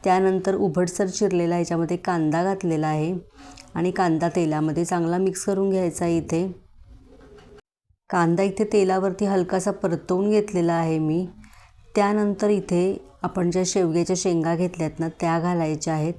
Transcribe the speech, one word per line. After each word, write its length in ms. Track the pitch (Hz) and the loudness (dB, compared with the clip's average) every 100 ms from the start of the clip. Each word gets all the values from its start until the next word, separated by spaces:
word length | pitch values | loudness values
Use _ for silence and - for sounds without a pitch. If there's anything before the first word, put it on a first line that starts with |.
त्यानंतर 520 | 196 185 190 190 190 190 | 4 4 4 2 0 0
उभडसर 520 | 196 160 180 180 190 | 0 0 -2 0 -4
चिरलेला 480 | 190 202 175 170 175 | 0 0 2 0 0
ह्याच्यामध्ये 420 | 170 170 165 175 | 0 -2 -2 -2
कांदा 460 | - 175 156 160 | -2 0 0 2
घातलेला 440 | 185 190 185 156 156 | 0 0 -2 0 0
आहे 260 | 156 156 180 - - - - - - | 0 -2 -4 -8 -20 -20 -20 -10 -2
आणि 160 | 180 | -2
कांदा 380 | 185 180 160 170 | 0 0 2 2
तेलामध्ये 560 | 170 160 151 156 151 170 | 0 0 0 0 0 0
चांगला 320 | 175 165 175 | 0 0 0
मिक्स 280 | 190 185 - | 0 -2 -2
करून 240 | 196 196 | 0 0
घ्यायचा 360 | 190 180 170 175 | 0 0 -2 0
आहे. 120 | 165 | 0
इथे 380 | 156 165 190 175 - - - - - - - - - - _ _ _ _ _ | 0 -2 -2 -8 -20 -20 -20 -20 -20 -20 -20 -20 -20 -20 _ _ _ _ _
कांदा 340 | 185 165 170 | 0 2 2
इथे 200 | 196 196 | 0 0
तेलावरती 600 | 214 214 190 190 190 185 202 | 0 2 2 2 0 -2 0
हलकासा 460 | 196 180 190 196 | 0 0 -2 -2
परतवून 580 | 202 185 165 - 185 202 | -2 -2 -2 -2 0 2
घेतलेला 440 | 214 208 180 170 | 2 0 0 0
आहे 260 | 165 165 160 | 0 0 0
मी. 280 | 156 165 180 - - - - - - - | 0 0 -4 -10 -20 -20 -20 -20 -6 0
त्यानंतर 540 | 202 214 208 196 208 | 2 2 0 0 0
इथे 560 | 208 185 175 185 190 - - | 0 0 0 0 -2 -10 -10
आपण 280 | 175 - 175 | -6 -2 0
ज्या 120 | 175 185 | 0 0
शेवग्याच्या 500 | 202 175 160 170 180 | 2 2 2 0 0
शेंगा 360 | 196 170 160 165 | 0 0 0 0
घेतल्यात 440 | 180 175 156 156 | -2 -2 -6 -2
ना 80 | 165 | -6
त्या 320 | - 170 165 | -2 -2 0
घालायच्या 540 | 175 175 156 151 165 | 0 0 0 -2 -2
आहेत 200 | 156 156 | -2 -2